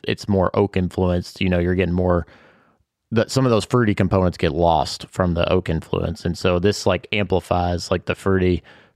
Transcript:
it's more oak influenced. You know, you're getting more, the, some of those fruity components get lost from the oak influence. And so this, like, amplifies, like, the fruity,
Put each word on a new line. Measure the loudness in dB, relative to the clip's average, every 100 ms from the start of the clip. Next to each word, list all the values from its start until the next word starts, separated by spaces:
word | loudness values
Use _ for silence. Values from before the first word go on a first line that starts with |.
| -6
it's | -4 0
more | 0 0
oak | 0 0 0
influenced. | -2 0 0 0 -4 -4
You | 0
know, | 0
you're | 0
getting | 0 0
more, | 0 2 0 -2 -12 -20 _ _ _ _ _ -6
the, | -2 0
some | 0
of | 2
those | 2
fruity | 2 2 2
components | 2 2 2 2 0
get | -2
lost | 2 2 2 0 -6 -8
from | -2 0
the | 0 0
oak | 0 0
influence. | -4 -2 -4 -4 -4
And | -6 -2
so | 0 2
this, | 2 0 0
like, | -2 -2
amplifies, | -4 0 -2 0 0 0 -2 -2
like, | -4 -4
the |
fruity, | -4 0 2 2 0 -4 -20 _